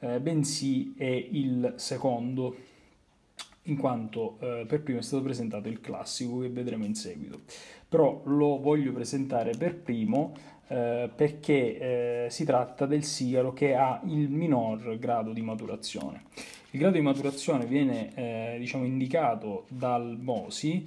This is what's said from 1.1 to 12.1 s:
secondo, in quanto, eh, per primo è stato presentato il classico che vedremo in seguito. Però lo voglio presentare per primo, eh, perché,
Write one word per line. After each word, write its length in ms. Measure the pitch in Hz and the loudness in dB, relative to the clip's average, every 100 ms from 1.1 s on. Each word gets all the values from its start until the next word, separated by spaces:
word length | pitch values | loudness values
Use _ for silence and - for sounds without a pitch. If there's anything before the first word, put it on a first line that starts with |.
| 127 - 156 135 123 123 - | 0 -2 0 0 2 0 -2
secondo, 800 | - 127 135 120 123 127 127 127 - - _ _ _ _ _ - - - | -6 -2 0 0 -2 -2 -4 -6 -16 -20 _ _ _ _ _ -18 -18 -12
in 160 | 170 139 | -4 0
quanto, 580 | 135 120 107 117 110 - | 0 -2 -4 -4 -6 -4
eh, 260 | 127 120 113 | -6 -6 -2
per 160 | 147 | -2
primo 160 | 151 120 | -2 -4
è 40 | |
stato 200 | 113 139 | -2 -2
presentato 460 | 135 123 113 107 104 | -2 -4 -4 -4 -6
il 100 | 110 | -8
classico 600 | - - - - 123 123 | -8 -8 -6 -6 -4 -4
che 100 | 127 | -4
vedremo 340 | 123 120 113 | -4 -4 -4
in 120 | 104 107 | -2 -4
seguito. 440 | 92 78 71 - - - - - - | -6 -10 -12 -14 -16 -20 -18 -20 2
Però 320 | 160 139 135 139 | 6 6 4 2
lo 340 | 143 147 139 | 4 6 4
voglio 320 | 135 151 135 | 4 4 4
presentare 600 | 123 117 139 135 123 113 117 | 0 -2 -2 0 0 0 0
per 200 | 175 170 | -2 -2
primo, 580 | - 117 107 131 156 - - - - | -2 0 2 2 0 -4 -18 -20 -6
eh, 400 | 127 120 120 120 | -2 0 0 -2
perché, 1120 | - 151 151 - 143 120 110 127 123 120 | 2 2 2 2 4 4 0 -2 0 0